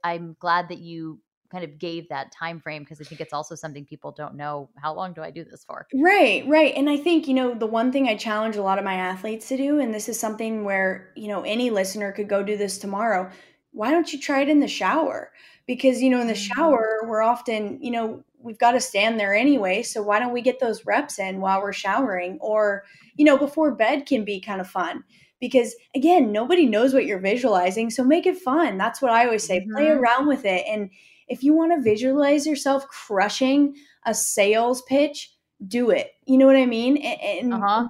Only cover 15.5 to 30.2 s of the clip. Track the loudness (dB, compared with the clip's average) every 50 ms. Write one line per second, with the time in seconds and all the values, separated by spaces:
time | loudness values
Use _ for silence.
15.5 | _ _ _ -8 -4 0 2 2 2 4 2 2 2 2 0 -2 -4 -4 -6 -6
16.5 | -2 0 2 2 2 2 2 0 -2 -4 -4 -4 -2 0 2 0 0 0 -4 -6
17.5 | -4 -4 -4 -6 -8 -10 -8 -6 -4 -4 -4 -6 -8 -10 -16 _ _ _ -16 -16
18.5 | -2 2 2 4 4 2 0 -2 -2 0 0 0 0 0 0 0 2 2 4 4
19.5 | 4 4 2 0 0 -2 -2 -4 -6 -4 -2 0 0 0 0 -2 -4 -2 0 -2
20.5 | 0 0 -2 -2 -4 -4 -4 -2 -2 -2 -2 -4 -6 -8 -8 -6 -6 -4 -2 0
21.5 | 0 0 -2 -4 -6 -4 -4 -2 0 0 0 -2 -2 -4 -6 -6 -8 -8 -6 -2
22.5 | 0 0 2 0 0 -4 -8 -14 _ _ _ _ _ 4 4 6 6 4 2 0
23.5 | 0 0 0 0 2 2 0 0 0 0 -2 -2 -2 -2 -2 -2 -6 -8 -8 -8
24.5 | -8 -8 -8 -6 -6 -6 -4 -4 -6 -10 -14 _ _ _ _ _ _ _ -4 0
25.5 | 2 2 2 2 -2 -12 _ _ -4 0 4 6 6 6 4 4 2 -2 0 2
26.5 | 4 4 4 4 4 4 2 4 4 2 2 0 -2 -2 0 0 0 0 2 2
27.5 | 2 2 2 2 0 0 -2 -2 -2 0 2 4 4 4 4 2 0 -2 -2 -2
28.5 | 0 2 2 0 0 -2 -2 -4 -2 -2 0 2 4 4 4 4 2 0 -2 -2
29.5 | -2 -2 -4 -4 -2 0 2 2 4 4 2 2 2 2